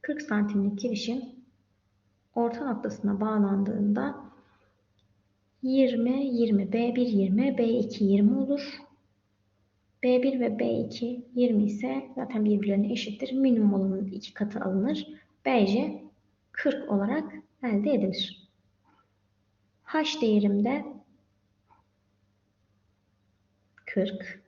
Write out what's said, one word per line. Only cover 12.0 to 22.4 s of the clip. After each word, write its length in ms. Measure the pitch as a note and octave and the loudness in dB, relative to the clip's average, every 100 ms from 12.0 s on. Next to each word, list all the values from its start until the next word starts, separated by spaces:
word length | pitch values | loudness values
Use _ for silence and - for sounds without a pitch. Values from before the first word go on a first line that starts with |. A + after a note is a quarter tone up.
| C4 B3+ | -8 -10
zaten 300 | B3+ A3+ G#3 | -6 0 2
birbirlerine 460 | G3+ G3+ G3 G#3 | 2 2 0 0
eşittir. 420 | A#3+ - - C4 | -2 -6 -8 -4
Minimum 400 | C4 C4+ A3+ G#3 | 0 4 4 4
olanın 340 | G3 F#3+ F#3+ G3 | 4 0 -2 -6
iki 260 | - - | -8 -14
katı 280 | - G#3 G#3 | -6 -6 -4
alınır. 460 | G3 F#3+ A#3 D4+ D4 - _ _ C4+ | -2 0 0 -2 -8 -16 _ _ 0
B 220 | B3 G3 | 2 4
C 360 | G#3+ D4+ - - _ _ _ _ | 2 0 -6 -16 _ _ _ _
kırk 400 | - D4 - - | -2 -2 -2 -2
olarak 420 | G3+ G3+ D4 D4+ - - _ | 0 0 -2 -6 -14 -20 _
elde 300 | B3 G3+ D4 | -2 0 2
edilir. 560 | B3 G3 - - - _ _ _ _ _ _ _ _ _ _ _ _ _ _ | 0 0 -2 -8 -12 _ _ _ _ _ _ _ _ _ _ _ _ _ _
H 380 | - D#4 D4+ - | -4 -2 -2 0
değerim 420 | A3+ G#3 G3+ G3+ | 2 4 4 2
de 220 | A3 C#4+ - - _ _ _ _ _ _ _ _ _ _ _ _ _ _ | 0 -2 -6 -16 _ _ _ _ _ _ _ _ _ _ _ _ _ _